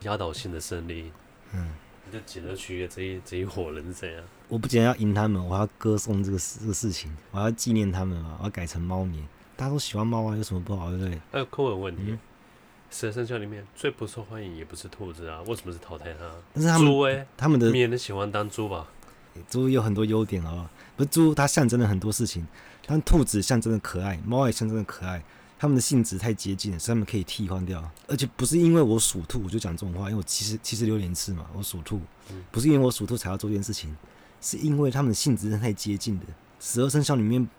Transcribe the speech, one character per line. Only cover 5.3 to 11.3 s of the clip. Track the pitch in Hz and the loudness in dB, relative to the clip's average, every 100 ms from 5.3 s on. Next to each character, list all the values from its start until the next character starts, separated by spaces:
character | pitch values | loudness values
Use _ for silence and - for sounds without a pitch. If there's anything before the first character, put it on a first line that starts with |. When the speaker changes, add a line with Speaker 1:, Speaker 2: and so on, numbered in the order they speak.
| 98 90 | 0 0
Speaker 2:
我 | |
还 | 95 | 0
要 | 104 - | -2 0
歌 | 113 107 | 2 2
颂 | 110 98 | 2 0
这 | 98 | 0
个 | 95 | -2
事， | - - | -4 -6
这 | 110 | -4
个 | |
事 | 95 113 | -2 -2
情， | 85 76 78 - | -4 -6 -12 -8
我 | 98 | -2
还 | 110 | 0
要 | |
纪 | 113 123 | 0 2
念 | 110 101 | 2 2
他 | 90 | 0
们 | 92 87 | -2 -4
嘛， | 80 78 | -6 -6
我 | 101 | -6
要 | |
改 | 95 85 | -6 -6
成 | 82 | -4
猫 | 87 92 92 | -2 -2 -2
年。 | 80 73 - - - | -4 -8 -14 -14 -6
大 | 135 | -2
家 | |
都 | 147 | -2
喜 | - 104 | -2 -2
欢 | 113 | 0
猫 | 117 110 | 0 0
啊， | 107 | -2
有 | |
什 | 107 | -2
么 | 92 | -4
不 | 90 98 | -4 -4
好， | 87 | -4
对 | 90 | -4
不 | 92 | -4
对？ | 82 - | -6 -6